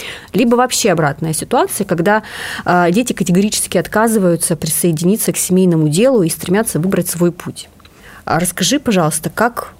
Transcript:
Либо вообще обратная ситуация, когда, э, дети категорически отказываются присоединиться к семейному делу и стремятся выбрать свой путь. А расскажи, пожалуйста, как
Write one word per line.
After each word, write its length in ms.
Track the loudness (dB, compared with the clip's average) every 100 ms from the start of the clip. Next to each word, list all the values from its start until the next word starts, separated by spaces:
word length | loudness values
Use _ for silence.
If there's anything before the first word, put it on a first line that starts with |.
| -14 -14 -4
Либо 220 | 0 2
вообще 380 | 2 2 0 0
обратная 400 | 2 0 -2 -4
ситуация, 520 | -4 -2 0 0 -4
когда, 380 | -2 0 2 2 -2 -10 -10 -6
э, 280 | 0 2 4
дети 200 | 2 0
категорически 640 | -2 0 2 2 -2 -2 -2
отказываются 760 | 0 0 2 2 2 0 -2
присоединиться 760 | -2 -4 -2 0 2 0 0 -2
к 40 | -4
семейному 500 | 0 2 4 4 2
делу 340 | 2 4 4
и 60 | 0
стремятся 500 | -2 -2 -2 0 -2
выбрать 300 | 0 -2 -2
свой 240 | -2 -2
путь. 360 | -2 -10 -14 -18 -20 -20 -20 -20 -14 -4
А 120 | -2
расскажи, 400 | -2 -2 -2 0
пожалуйста, 500 | 0 0 0 -2 -6
как 440 | -2 -2 -2 -12